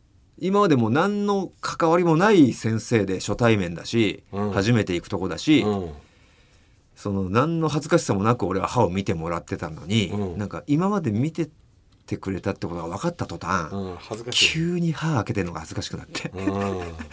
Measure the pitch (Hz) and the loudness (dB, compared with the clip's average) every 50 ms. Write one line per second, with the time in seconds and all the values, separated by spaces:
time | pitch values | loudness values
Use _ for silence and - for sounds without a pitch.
0 | _ _ _ _ _ _ _ - - 180 190 202 202 190 147 127 113 107 117 151 | _ _ _ _ _ _ _ -6 -2 0 2 4 4 4 4 4 4 4 2 2
1 | 180 202 208 202 202 202 202 196 180 - - _ - - - - 175 165 165 180 | 2 2 0 0 0 0 0 0 -2 -4 -8 _ -8 -8 -4 0 2 4 4 4
2 | 185 170 160 156 190 220 220 180 143 113 - - - 113 113 107 - - 123 110 | 4 4 4 4 6 6 8 8 8 6 6 2 -2 -2 -2 -2 0 2 2 2
3 | 98 92 95 90 - - 101 - 120 117 113 101 92 85 85 80 - - 113 117 | 2 2 -2 -4 -4 -4 0 2 4 4 4 4 2 -2 -4 -8 -6 -2 2 2
4 | 110 92 - - - _ 95 98 101 104 95 101 98 113 123 110 101 95 90 85 | 2 2 0 -4 -10 _ -6 -4 -4 -2 0 0 2 4 4 2 2 2 -2 -4
5 | - - - 87 92 92 82 85 - 151 156 127 101 104 104 98 92 80 73 73 | -4 -4 -6 -4 -4 -4 -6 -2 2 4 4 4 4 2 0 -2 -4 -6 -10 -14
6 | - - _ _ _ _ _ _ _ _ _ _ _ _ _ _ _ _ _ - | -18 -20 _ _ _ _ _ _ _ _ _ _ _ _ _ _ _ _ _ -10
7 | - 104 101 98 95 90 98 117 139 165 170 165 160 151 139 156 - - 175 160 | -6 -4 -2 -2 -2 0 2 2 2 2 2 0 0 0 -2 -2 0 2 2 2
8 | - - 107 98 98 113 120 - 104 87 95 95 95 - - 123 110 87 90 98 | 4 2 2 2 4 2 2 2 0 -2 0 -2 -2 0 2 2 2 2 2 0
9 | 95 - 92 82 80 85 85 85 - - 101 - 92 82 78 76 73 80 107 113 | -2 -2 -2 -2 -2 -4 -4 -4 -6 -6 -6 -6 -6 -8 -8 -8 -4 0 2 2
10 | 98 82 101 104 101 92 82 101 104 95 - 82 - - 143 156 185 196 208 202 | 2 2 0 -4 -4 -4 -4 -6 -6 -6 -6 -6 -4 0 0 2 2 2 0 0
11 | 160 120 101 110 135 160 160 - 165 151 - _ _ _ _ _ _ _ _ _ | 0 0 0 0 0 -2 -2 -4 -6 -6 -8 _ _ _ _ _ _ _ _ _
12 | _ - 107 - - 95 95 85 - 101 95 - - 82 85 87 82 82 87 104 | _ -10 -8 -6 -4 -6 -6 -4 -4 -4 -4 -4 -6 -8 -8 -8 -8 -8 -6 -4
13 | - - 262 - - - 101 85 - 85 95 90 80 76 95 98 95 92 90 87 | -4 -4 -4 -4 -6 -8 -8 -8 -4 -2 -2 -2 -2 -4 -6 -8 -8 -8 -10 -12
14 | - - 110 110 117 123 120 - - - - 156 165 175 180 175 170 165 147 - | -12 -12 -12 -10 -8 -4 0 0 0 2 0 0 -2 -2 0 0 0 -2 -2 -2
15 | 156 160 156 117 98 - 139 101 92 87 82 78 80 - - - - - - 80 | -2 -2 0 0 0 -2 -2 -2 -4 -4 -6 -10 -10 -10 -8 -8 -8 -8 -8 -12
16 | 78 - - - - 82 87 92 95 98 95 98 101 98 95 92 87 85 82 78 | -12 -10 -10 -10 -10 -10 -10 -6 -4 -2 -2 -2 -2 -2 -4 -4 -6 -8 -10 -12
17 | 78 78 | -12 -10